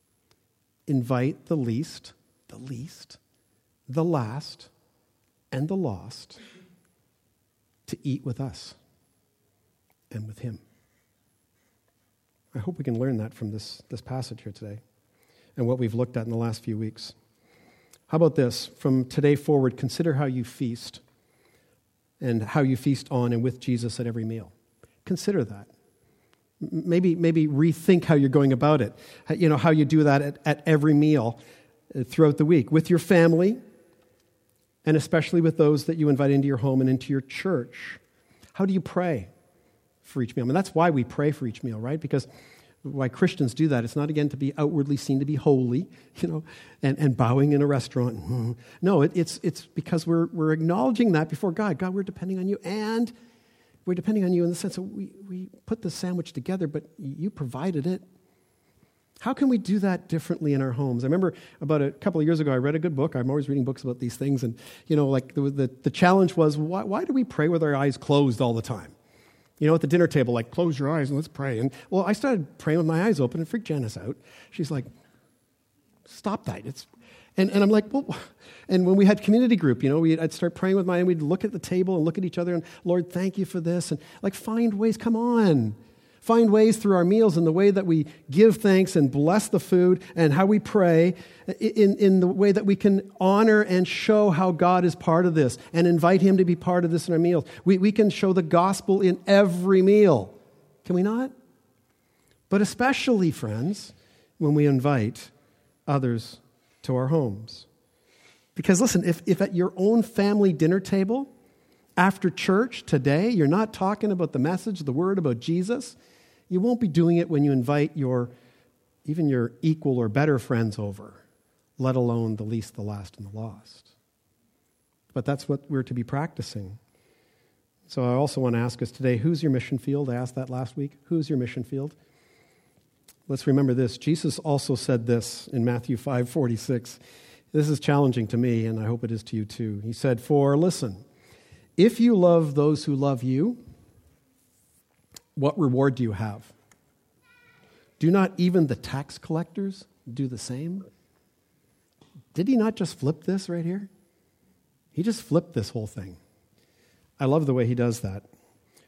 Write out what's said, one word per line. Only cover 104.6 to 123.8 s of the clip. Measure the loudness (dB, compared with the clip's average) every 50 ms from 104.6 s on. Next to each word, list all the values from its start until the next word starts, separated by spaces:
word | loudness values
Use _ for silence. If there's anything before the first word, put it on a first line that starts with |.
| 4
invite | 4 2 2 2 0 0 0 -2 -2 -6 -10 -18 -20 _ _ _ _ _ _ _ _ _ _ _ -4
others | -2 -2 -2 -2 -4 -4 -6 -10 -18 -20 _ _ _ _ _ _ _ _ -8
to | -4 -4
our | -2 0 0
homes. | 0 0 0 -2 -6 -8 -14 -18 -20 -20 -20 _ _ _ _ _ _ _ _ _ _ _ _ _ _ _ _ _ _
Because | -2 2 2 2 4
listen, | 2 2 2 0 0
if, | 0 -2 -2 0
if | -2 0 0
at | 0 -2 0
your | -2 -2 -2 -2
own | 0 0 2 2 2 2
family | 0 -2 0 0 2 2 4 2 2 2
dinner | 2 2 2 2 0
table, | 0 -2 -2 0 0 0 -2 -4 -4 -8 -14 _ _ _ _ _ _ _ _ _ _ _ _
after | 2 2 2 2 0 -2 -4
church | -2 -2 -2 0 2 2 0 -2 -4 -12 -4
today, | -2 0 0 2 2 2 2 2 0
you're | 2 2 2
not | 4 4 2 0 -2 -2
talking | -4 -2 -2 -2 -2 -2 -2
about | 0 -2 -2 -4
the | -2 -2
message, | -2 -2 -2 -4 -4 -6 -8 -6
the | -6 -4 -2
word | -2 -2 0 -2
about | 0 0 -2 -2 -2
Jesus, | -4 -2 -2 -2 -2 -2 -4 -6 -6 -12 -18 -20 _ _ _ _ _ _ _ _ _ _
you | -2 0
won't | 0 0 0 0
be | -2 0
doing | 2 2 4 4 4
it | 2 2 0
when | 0 2 2
you | 2
invite | 2 2 0 0 0 0 0 -2 -2
your, | -4 -4 -2 -2 -2 -2 -4 -8 -18 _ _ _ _ _ _ _ _ _ _ _ _ _
even | -8 -4 -2 0
your | 0 0 0 -2 -2 -4 -2
equal | -2 0 0 0 -2 -2 0
or | 0 -2
better | 0 0 0 2 2 0
friends | 0 -2 -2 -2 -2 0 -2 -4
over, | -6 -8 -10 -10 -12 -16 -20 -20 -20 _ _ _ _ _ _ _ _ _ _ _ -4
let | -4 -2 0
alone | 0 0 0 0 -2 -2 -4 -4
the | -6 -6
least, | -6 -6 -6 -8 -10 -12
the | -12 -10
last, | -10 -10 -12 -14 -16 -18
and | -20 -18
the | -16 -14
lost. | -14 -14 -14 -14 -18 _ -20 -20 -20